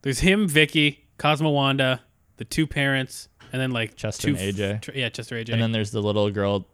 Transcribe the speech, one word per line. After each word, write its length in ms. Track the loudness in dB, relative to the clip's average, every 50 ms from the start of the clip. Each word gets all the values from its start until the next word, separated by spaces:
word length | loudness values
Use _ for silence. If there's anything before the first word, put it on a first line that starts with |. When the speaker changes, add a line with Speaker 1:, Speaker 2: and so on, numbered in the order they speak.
| -2
Speaker 1:
There's 180 | -4 -2 2
him, 280 | 4 4 4 4 2 4
Vicky, 560 | 6 6 4 6 4 2 2 2 0 _ _ _ _ _
Cosmo 320 | 0 2 2 2 2 2
Wanda, 500 | 2 2 2 2 2 2 2 2 0 -2 _ _ _ _ _ _ _ _
the 60 | -12
two 220 | -6 -2 -2 -2
parents, 640 | -2 0 -2 0 0 0 -2 -4 -6 -10 -18 -18 _ _ _ -18 -10 -6
and 80 | -4
then, 100 | -4 -2 -2
like, 240 | -2 -4 -4 -6
Speaker 2:
Chester 320 | -8 -8 -8 -6 -2 -2 -2
Speaker 1:
two 80 | 0
Speaker 2:
and 120 | 0 -2 -4
A 40 | -2
J. 120 | -2 -2 -2 -2
Speaker 1:
f-, 80 | -4
tr-, 100 | -6 -8 -8
yeah, 140 | -6 -6 -6
Chester, 260 | -6 -8 -12 -8 -8
A 80 | -8 -6
J. 80 | -2 -2
Speaker 2:
And 80 | 0 0
then 100 | 0 0
there's 180 | -2 -4 -2
the 100 | -4 -2
little 300 | -2 0 2 2 0 0
girl 360 | 0 0 0 0 0 -2 -4 _